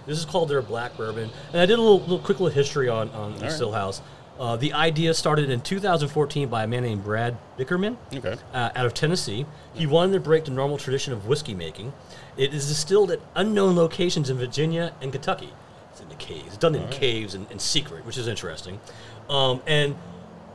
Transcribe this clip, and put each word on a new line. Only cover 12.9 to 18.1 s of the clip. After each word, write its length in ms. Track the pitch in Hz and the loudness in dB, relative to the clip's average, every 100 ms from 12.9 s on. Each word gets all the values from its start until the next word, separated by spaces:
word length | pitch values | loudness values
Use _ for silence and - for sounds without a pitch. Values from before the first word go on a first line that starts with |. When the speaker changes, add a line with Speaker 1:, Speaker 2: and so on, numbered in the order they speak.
| 196 196 | 4 4
Speaker 1:
at 100 | 160 - | 2 -4
unknown 420 | - 202 208 196 175 | 0 2 4 6 6
locations 540 | 165 - 175 180 131 | 4 4 0 2 0
in 80 | 131 | 0
Virginia 540 | 123 135 160 165 170 - | -2 0 0 0 -4 -6
and 100 | 135 | -8
Kentucky. 380 | 135 - 185 - 113 - - - | -4 -2 -4 -4 -16 -20 -20 -20
It's 80 | - | -20
in 80 | 85 | -18
the 60 | |
caves. 320 | 73 - 82 85 | -14 -12 -12 -12
It's 100 | - | 0
done 180 | 165 | 2
in 80 | 147 | 2
Speaker 2:
All 40 | - | -4
right. 80 | |
Speaker 1:
caves 400 | - 127 113 107 | -2 0 0 -4
and, 120 | 95 95 | -8 -10
and 100 | 101 | -6
secret, 460 | - - - 82 | -2 -2 -2 -8
which 100 | - | -10